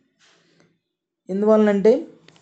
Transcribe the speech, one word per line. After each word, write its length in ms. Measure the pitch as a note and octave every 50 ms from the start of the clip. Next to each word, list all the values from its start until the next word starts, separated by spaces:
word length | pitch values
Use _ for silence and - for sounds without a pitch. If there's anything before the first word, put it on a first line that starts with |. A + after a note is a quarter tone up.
| _ _ _ _ _ _ _ _ _ _ _ _ _ _ _ _ _ _ _ _ _ _ _ _ _ -
ఎందువలనంటే 760 | F#3 G3+ G#3 G#3+ A3 G#3+ G#3+ G#3 G3+ G3+ F#3 A3 B3+ D#4+ - - - _ _ _ _ _